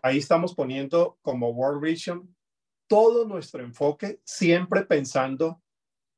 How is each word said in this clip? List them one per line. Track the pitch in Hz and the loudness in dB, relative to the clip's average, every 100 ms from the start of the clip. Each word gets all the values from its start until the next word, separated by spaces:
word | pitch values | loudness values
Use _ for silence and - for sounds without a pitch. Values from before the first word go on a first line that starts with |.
Ahí | 131 139 | -2 0
estamos | - 170 175 | 2 2 0
poniendo | 165 131 135 139 170 175 - | -4 -6 -6 -2 0 0 -2
como | - 123 120 | -6 -4 -4
World | 120 131 143 | -2 -2 -2
Vision | 156 165 - 175 185 _ _ _ _ _ - | -4 -4 -6 -10 -12 _ _ _ _ _ 2
todo | 214 226 233 220 | 6 6 4 0
nuestro | 190 - 127 | -6 -10 -14
enfoque, | 123 - 147 147 196 - | -12 -2 -2 -2 -6 -10
siempre | - - 170 175 180 190 - | -12 -2 2 2 2 -2 2
pensando | 151 135 135 131 135 160 170 _ _ _ _ _ | 0 0 -2 -2 -2 -4 -4 _ _ _ _ _